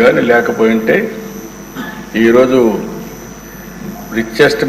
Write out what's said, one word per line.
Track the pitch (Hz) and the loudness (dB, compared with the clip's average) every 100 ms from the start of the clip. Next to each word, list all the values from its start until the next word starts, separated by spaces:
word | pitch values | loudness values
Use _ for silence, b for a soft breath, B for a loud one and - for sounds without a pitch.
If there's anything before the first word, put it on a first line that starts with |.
కానీ | 233 - 120 | 4 4 4
లేకపోయింటే | 120 117 110 113 113 110 180 226 - - - - - - - B B B 110 | 4 2 2 2 2 2 0 0 -6 -12 -14 -14 -16 -16 -14 B B B 2
ఈరోజు | 117 120 127 131 113 98 - - - - - - - - - - - - - 110 | 4 6 4 4 4 0 -6 -10 -12 -14 -18 -18 -18 -18 -18 -14 -14 -12 -8 -6
రిచెస్ట్ | 113 - 147 - | -2 2 2 2